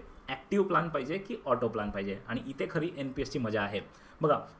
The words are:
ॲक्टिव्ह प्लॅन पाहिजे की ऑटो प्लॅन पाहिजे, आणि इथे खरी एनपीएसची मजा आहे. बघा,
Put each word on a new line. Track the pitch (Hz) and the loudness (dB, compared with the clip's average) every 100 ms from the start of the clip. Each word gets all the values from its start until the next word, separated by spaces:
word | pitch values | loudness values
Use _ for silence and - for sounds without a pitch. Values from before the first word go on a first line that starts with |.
| - - - | -6 -14 -8
ॲक्टिव्ह | - - 202 190 | -8 0 2 4
प्लॅन | 165 170 | 4 2
पाहिजे | 147 123 185 | -2 0 -4
की | - 233 - | -4 -4 2
ऑटो | - 120 | 2 2
प्लॅन | 107 104 | 0 -2
पाहिजे, | 101 98 98 - | -2 -2 -4 -4
आणि | 123 - | -6 -4
इथे | - 190 | -4 0
खरी | 165 170 143 | 0 0 -2
एनपीएसची | 135 135 131 147 | -6 -4 -2 -2
मजा | 110 107 | 0 2
आहे. | 101 104 - - - - | 0 -2 -6 -16 -16 0
बघा, | 156 - - | 4 4 2